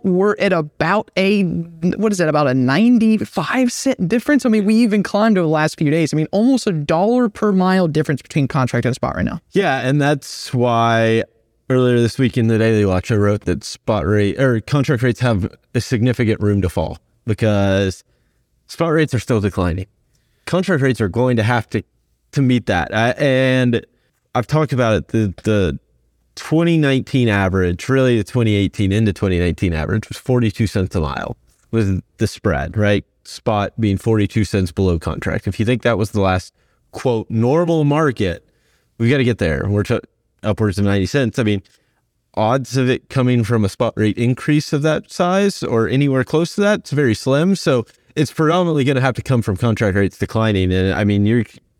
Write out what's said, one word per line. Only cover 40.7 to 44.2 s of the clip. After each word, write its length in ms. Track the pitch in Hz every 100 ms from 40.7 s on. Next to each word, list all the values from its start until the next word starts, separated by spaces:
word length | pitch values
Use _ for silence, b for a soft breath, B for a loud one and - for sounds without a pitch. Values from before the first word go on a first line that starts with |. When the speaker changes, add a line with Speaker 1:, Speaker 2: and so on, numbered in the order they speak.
| 95
Speaker 2:
of 60 | 101
ninety 220 | 101 92
cents. 320 | 143 117 -
I 40 |
mean, 180 | 110 98 - _ _ _ _ _ _ -
odds 420 | 110 135 123 131
of 120 | 127
it 200 | 127 -
coming 340 | 135 123 123
from 220 | 107 117 98
a 40 |
spot 240 | - 117 -
rate 200 | 107
increase 540 | 104